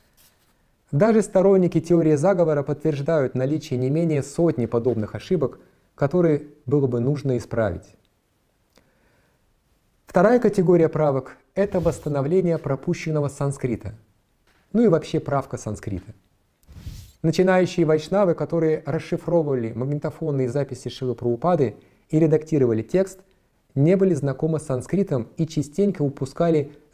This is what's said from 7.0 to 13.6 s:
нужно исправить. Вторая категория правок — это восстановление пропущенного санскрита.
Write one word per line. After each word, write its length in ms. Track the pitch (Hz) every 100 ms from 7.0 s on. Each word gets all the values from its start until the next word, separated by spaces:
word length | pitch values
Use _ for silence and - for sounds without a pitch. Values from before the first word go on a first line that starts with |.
нужно 360 | 123 147 139 123
исправить. 600 | - 120 104 85 - _ _ _ _ _ _ _ _ _ _ _ _ _ _ _ _ _ _ _ _ _ _
Вторая 320 | 180 196 247
категория 500 | 220 - 175 175 156
правок — 500 | 151 151 135 131 - _ -
это 240 | 202 190
восстановление 760 | 165 - 147 143 139 185 175 160
пропущенного 720 | 139 135 - 170 160 151 143
санскрита. 680 | - 143 135